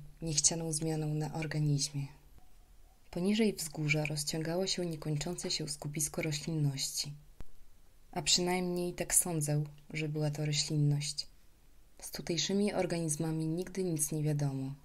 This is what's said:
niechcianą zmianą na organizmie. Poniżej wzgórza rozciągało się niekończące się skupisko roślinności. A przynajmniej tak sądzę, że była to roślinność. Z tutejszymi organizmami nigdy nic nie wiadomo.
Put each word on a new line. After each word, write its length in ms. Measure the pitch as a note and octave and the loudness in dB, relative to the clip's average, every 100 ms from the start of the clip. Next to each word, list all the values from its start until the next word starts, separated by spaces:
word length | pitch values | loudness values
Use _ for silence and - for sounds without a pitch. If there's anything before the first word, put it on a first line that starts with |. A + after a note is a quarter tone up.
| - - | -8 -8
niechcianą 500 | E3 D3+ - E3 E3 | -2 4 4 4 -2
zmianą 420 | D3+ D#3+ D#3 D3+ | 0 0 0 0
na 200 | D3+ D3+ | 0 0
organizmie. 720 | D#3+ D#3 D3+ D3+ C#3+ - C#3+ C#3 - - - - - - - - - - | -2 0 2 4 4 2 -2 -6 -10 -20 -20 -20 -20 -20 -20 -20 -20 -8
Poniżej 420 | F3 F#3 G#3+ G#3+ | 0 2 6 4
wzgórza 520 | - D#3+ - D3+ D3+ | 2 -4 -2 2 2
rozciągało 640 | D3+ D3+ D3 D#3+ D#3+ F3 F#3+ | 2 -2 -2 -2 0 0 0
się 200 | - F3 | 0 -2
niekończące 640 | D#3 D3+ D3 F3 F3 F#3 | -2 -2 -2 -2 -4 -4
się 180 | - D#3 | -2 -4
skupisko 540 | - D3 D3+ - - | -6 -6 -2 -2 -2
roślinności. 880 | D#3+ D3 - D#3+ C#3+ C3+ - - D3 D3 - - - - - - - - - | -2 -2 -2 2 2 0 -4 -4 -6 -8 -12 -8 -6 -6 -12 -18 -20 -20 -10
A 100 | F3+ | -4
przynajmniej 680 | D3 - F3 F3+ F3+ F3 F3 | 2 4 4 2 2 0 -2
tak 200 | F3 E3+ | -2 2
sądzę, 500 | - F3+ D#3+ D3 D3 D3 - - | 2 4 0 2 2 0 -6 -10
że 180 | D#3 D#3 | -4 -2
była 220 | D#3 D3+ | 0 0
to 160 | D3 D3+ | 0 0
roślinność. 800 | D3 - D#3 D3 D3 D3 - - - - - - - - - | 0 2 4 4 4 0 -6 -10 -12 -20 -20 -20 -20 -20 -16
Z 100 | - | -12
tutejszymi 640 | - D3+ E3 - G3 G#3 | -6 -2 0 2 2 2
organizmami 720 | F#3 F3+ E3+ E3 D3+ D#3+ D#3+ D#3+ | 2 0 0 0 0 0 0 0
nigdy 380 | E3 F3+ - | -2 -2 -2
nic 280 | F#3 D#3 - | 0 0 0
nie 100 | D#3 | 0
wiadomo. 520 | D3+ D3 C#3+ C3+ C3+ C#3 | 2 2 0 -2 -6 -8